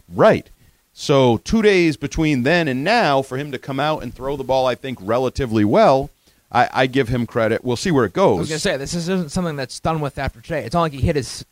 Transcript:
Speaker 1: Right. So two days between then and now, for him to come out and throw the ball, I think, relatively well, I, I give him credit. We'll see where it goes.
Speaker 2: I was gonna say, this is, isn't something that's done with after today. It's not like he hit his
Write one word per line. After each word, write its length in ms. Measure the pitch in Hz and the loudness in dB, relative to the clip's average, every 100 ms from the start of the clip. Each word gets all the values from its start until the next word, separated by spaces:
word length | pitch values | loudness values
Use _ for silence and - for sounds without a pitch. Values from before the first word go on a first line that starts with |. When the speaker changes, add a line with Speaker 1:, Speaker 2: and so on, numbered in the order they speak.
| - | -8
Speaker 1:
Right. 360 | 175 220 - - - _ _ _ | 4 4 4 -2 -18 _ _ _
So 440 | - - 139 127 110 | -8 2 4 4 2
two 240 | - 226 | 0 2
days 340 | 208 190 165 131 | 4 4 2 0
between 460 | 143 - 156 139 | -6 -2 0 0
then 260 | 120 175 160 | 2 0 0
and 160 | 127 | -2
now, 380 | 156 233 170 135 | 0 0 2 0
for 160 | 135 127 | -2 -6
him 120 | 147 | -8
to 60 | 127 | -10
come 220 | - 135 | -8 -4
out 220 | 151 156 | -2 -4
and 100 | 120 | -8
throw 240 | 104 131 143 | -10 -8 -6
the 80 | |
ball, 220 | 123 131 127 | -2 0 0
I 80 | |
think, 240 | 120 135 117 | -2 -6 -8
relatively 640 | 92 120 127 - 131 110 | -2 0 0 -2 -2 2
well, 460 | 104 175 202 135 139 _ _ _ _ | 4 4 4 4 0 _ _ _ _
I, 160 | 120 123 | 0 0
I 140 | 123 135 | 0 0
give 220 | 131 117 | 0 0
him 180 | 127 113 | -2 -2
credit. 380 | 123 110 110 | -2 0 0
We'll 120 | 123 120 | -2 -4
see 140 | 196 | 0
where 140 | 143 | 2
it 80 | 107 | 2
goes. 240 | - 185 117 | 2 2 2
Speaker 2:
I 40 | |
was 80 | 160 | -2
gonna 80 | 156 | -4
say, 180 | 202 139 | -4 -4
this 160 | 139 | -6
is, 140 | 175 165 | -6 -4
isn't 220 | 190 156 | -4 -4
something 260 | 185 170 147 | -6 -6 -6
that's 240 | 127 - | -10 -6
done 200 | 170 160 | -4 -2
with 180 | 160 - | -4 -4
after 220 | 135 117 | -8 -8
today. 220 | - 160 | -8 -6
It's 100 | 113 | -4
not 80 | 170 | -2
like 100 | 165 | -2
he 80 | 139 | 0
hit 160 | 175 147 | 0 0
his 280 | 117 - - | -4 -10 -8